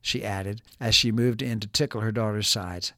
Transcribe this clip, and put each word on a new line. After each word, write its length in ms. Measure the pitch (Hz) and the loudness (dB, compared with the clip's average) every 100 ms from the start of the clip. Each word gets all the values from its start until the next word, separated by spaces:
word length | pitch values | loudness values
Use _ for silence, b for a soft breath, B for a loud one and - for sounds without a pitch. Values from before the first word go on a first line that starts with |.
she 200 | - - | -4 -4
added, 380 | 104 98 95 113 - - | -2 -4 -4 -8 -12 -6
as 160 | 117 | 2
she 160 | 107 120 | 4 4
moved 300 | 113 120 113 | 4 2 2
in 200 | 131 113 | -2 -2
to 60 | 104 | -2
tickle 360 | - 147 110 | 0 0 0
her 100 | 110 | -2
daughter's 360 | 110 110 104 101 | 0 0 0 0
sides. 440 | 110 90 90 - | 0 -2 -6 -8